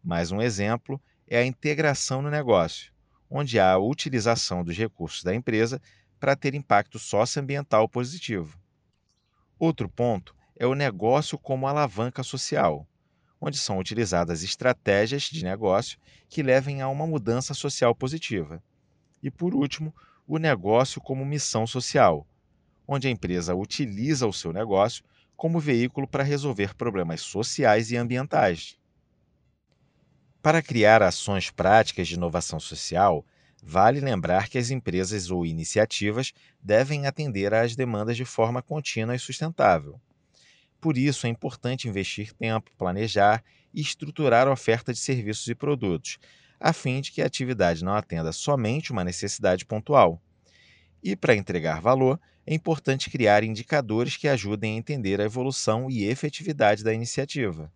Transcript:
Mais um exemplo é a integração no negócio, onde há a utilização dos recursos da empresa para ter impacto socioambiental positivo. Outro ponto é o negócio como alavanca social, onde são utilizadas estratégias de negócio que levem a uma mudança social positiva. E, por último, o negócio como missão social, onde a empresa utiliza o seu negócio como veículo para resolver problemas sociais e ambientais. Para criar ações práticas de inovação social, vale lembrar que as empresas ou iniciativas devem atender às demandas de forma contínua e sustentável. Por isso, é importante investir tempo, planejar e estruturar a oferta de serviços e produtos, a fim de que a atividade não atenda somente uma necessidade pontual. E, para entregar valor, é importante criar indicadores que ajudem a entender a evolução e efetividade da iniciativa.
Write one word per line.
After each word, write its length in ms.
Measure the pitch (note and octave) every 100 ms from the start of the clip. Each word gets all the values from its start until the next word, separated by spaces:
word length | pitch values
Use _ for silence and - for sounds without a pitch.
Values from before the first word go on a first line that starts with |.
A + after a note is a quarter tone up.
Mais 300 | F2 E2+ E2+
um 100 | G2
exemplo 580 | A#2+ G2+ G2+ A#2 - C#3 _ _ _
é 100 | A#2+
a 80 | B2
integração 720 | B2+ D3 D3 D#3 C3 - C3
no 100 | C#3+
negócio, 640 | D3+ C3 G2 E2 - - _ _ _ _
onde 300 | C3+ C#3+ A2+
há 100 | F#2
a 80 | F#2
utilização 840 | G#2+ D3+ D3+ B2+ A2 A#2 - F2+
dos 120 | E2+ E2+
recursos 460 | A2 _ E2 -
da 100 | F2+
empresa 480 | G#2+ B2+ A2 A#2 C3 _ _ _ _
para 160 | D3
ter 180 | C#3 C#3+
impacto 460 | C#3+ - G2+ G#2 A2+
socioambiental 920 | - G2+ A#2 - C3+ C#3 C#3+ A2 A2
positivo. 720 | A#2+ B2 D#3+ - G#2 D#2 - _ _ _ _ _ _ _ _ _ _
Outro 320 | E3 D3+ G#2
ponto 460 | - A#2+ G2+ - _ _ _
é 100 | A#2+
o 80 |
negócio 640 | C3+ C#3 F#2+ G#2+ C3+ D3+ D3+
como 300 | - C3 C3+
alavanca 560 | D3 C#3 F#2+ A#2+ -
social, 640 | B2+ C3 - D3 G#2 D2+ D2+ _ _ _ _ _
onde 160 | D2+ C3+
são 220 | - F#2+
utilizadas 640 | F#2 A2+ G#2 F2 E2+ E2
estratégias 840 | F#2 - B2 A#2+ - G2+ A2 C#3
de 200 | - D#3+
negócio 520 | F2+ G2+ G#2 F#2+ A#2+ - _ _ _
que 140 | -
levem 400 | C3+ C3 C#3 C#3
a 60 | C3+
uma 180 | C#3 E3
mudança 480 | D3+ A2 A#2 -
social 400 | C#3+ C#3+ - B2
positiva. 680 | A#2+ C3 D#3+ - G#2 D2+ E2 _ _ _ _ _ _
E, 80 | C#3
por 240 | - E3+
último, 400 | C4+ C#3 - D#3 - _ _ -
o 120 | D#3
negócio 640 | D#3+ A2+ F#2 A2+ C3+ -
como 260 | - C3+ C3+
missão 400 | D3 - A2+ A2+
social, 580 | B2+ - D3 G#2 D#2 D2 _ _ _ _ _ -
onde 220 | C#3 C3
a 20 |
empresa 420 | A#2 F2+ F2+ E2+
utiliza 760 | F2+ G#2 - C3 G2 C3 D3+ A#2
o 40 |
seu 200 | F#2+ E2+
negócio 500 | E2+ A2 F#2+ G#2+ - _ _ _ -
como 220 | E3 E3+
veículo 480 | D3 A#2 B2 - C#3
para 160 | C3+
resolver 500 | C#3 C#3+ C#3+ G#2 G2 -
problemas 440 | A#2+ G2 E2+ D#2+
sociais 680 | - F#2+ A#2 - B2+ G#2+ A2
e 60 | A#2+
ambientais. 840 | A#2+ B2 C#3+ D3+ G2 E2 - - _ _ _ _ _ _ _ _ _ _ _ _ _ _ _ _
Para 220 | D#3 D#3+
criar 400 | D3 A#2+ G#2 A2
ações 480 | F#2+ - - G2 -
práticas 560 | - F2+ A2 A2 - E2+
de 80 |
inovação 460 | E2+ F2 E2+ - D#2
social, 640 | - D#2+ - E2+ G2 D#2 - _ _ _
vale 380 | - F2 G3 C#3+
lembrar 500 | C3+ G#2 E2 F#2 G#2+
que 80 | B2+
as 140 | A#2+
empresas 600 | C3 G#2+ F2+ F#2 G#2 F2
ou 120 | F2+
iniciativas 880 | E2+ D#2+ D#2+ G#2+ G#2+ - G#2 A2 C3+ _ _ _
devem 460 | G2+ G#2+ C3+ D3 C#3
atender 440 | C3+ D3 G2 G2
às 220 | A2 A#2
demandas 420 | A#2 B2 G#2+ G#2+ A#2
de 80 |
forma 380 | B2+ - A2+ B2
contínua 540 | - D3+ C#3 A2+ A2 B2
e 20 |
sustentável. 840 | - B2+ D#3+ E3 A#2+ E2 C#2+ - _ _ _ _ _ _ _ _
Por 160 | E3 C3
isso, 300 | C#3+ C3+ A#2+
é 40 |
importante 580 | A#2 - - B2 C3 A#2+
investir 440 | G2 F#2 - G#2
tempo, 360 | _ A2+ A2 - _
planejar 640 | F#2 F#2 A2 G2+ G2+ A2+ _ _ _
e 60 | -
estruturar 680 | D3 - D3 - C#3+ A#2 C3+
a 60 |
oferta 400 | C3 - A2+ -
de 60 | A#2
serviços 480 | - B2+ G#2 G#2+ -
e 80 | A#2
produtos, 600 | C#3+ C#3+ G#2 E2 - - _ _ _ _
a 120 | -
fim 260 | E3 C#3 C3
de 100 | C#3
que 120 | -
a 40 | D#3
atividade 560 | - B2+ A#2 F2+ E2
não 120 | F2+
atenda 380 | G#2 G#2 E2 D#2+
somente 600 | E2 - C#3 G#2+ C#3 -
uma 100 | A#2
necessidade 600 | F2+ F2+ G2+ - G2+ F#2
pontual. 560 | - A2 - B2 F#2 E2 _ _ _ _ _ _ _ _
E, 140 | - G3
para 180 | -
entregar 460 | A2 F#2+ F2 D#2+ D#2
valor, 400 | F#2+ C3 B2+ D3+ _ _ -
é 60 |
importante 560 | D#3 - D#3 - C3+ -
criar 340 | C#3 G#2+ G#2
indicadores 760 | A2 G#2+ - D3+ A2+ A2 B2 -
que 100 | D3+
ajudem 460 | C3 G2 G#2 G#2+
a 20 | A2
entender 460 | A2+ D3 G2 G2
a 20 |
evolução 640 | G#2 A#2+ C3 C3 - A2 C3
e 140 | B2
efetividade 800 | G2+ C3 D3 - F3 C#3+ G#2 G#2
da 80 | A2
iniciativa. 800 | A2 A#2 - C#3 C#3+ A2 D#2+ D#2